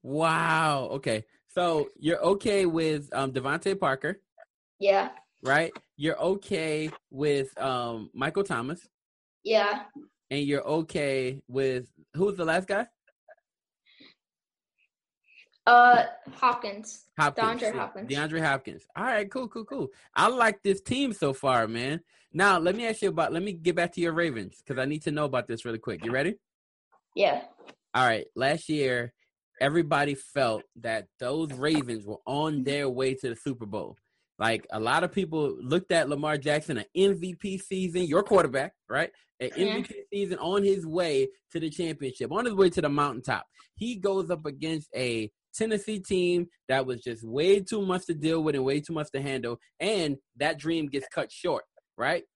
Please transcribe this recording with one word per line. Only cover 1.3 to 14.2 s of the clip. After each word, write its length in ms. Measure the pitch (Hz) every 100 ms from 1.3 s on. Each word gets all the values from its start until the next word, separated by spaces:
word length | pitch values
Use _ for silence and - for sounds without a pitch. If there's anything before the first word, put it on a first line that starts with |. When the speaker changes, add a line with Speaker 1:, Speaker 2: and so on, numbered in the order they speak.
| _ _
Speaker 1:
So 400 | - 175 160 143 -
you're 240 | 147 170
okay 420 | 170 196 - 202 185
with, 480 | 165 160 151 143
um, 200 | - 135
Devontae 440 | 131 127 160 196 196
Parker? 440 | 160 131 147 196 _ _ - _ _ _
Speaker 2:
Yeah. 300 | 202 196 254 - _ _
Speaker 1:
Right? 300 | 127 143 165 - _ -
You're 200 | 151 156
okay 720 | 165 202 - 185 160 151 156 - _
with, 480 | 131 147 143 135 -
um, 500 | 135 127 120 117 101
Michael 300 | - 139 180
Thomas? 440 | 196 131 127 175 _ _ _ _ _ _
Speaker 2:
Yeah. 380 | 196 214 202 208 - - - _ _
Speaker 1:
And 140 | 139 143
you're 200 | 143 -
okay 760 | 156 160 165 139 135 127 139 -
with, 420 | 127 135 127 123 _ _
who 100 | 147 202
was 100 | 180
the 80 | 165
last 240 | 165 185
guy? 180 | 202 233 _ _ _ _ - _ _ _ _ _ _ - _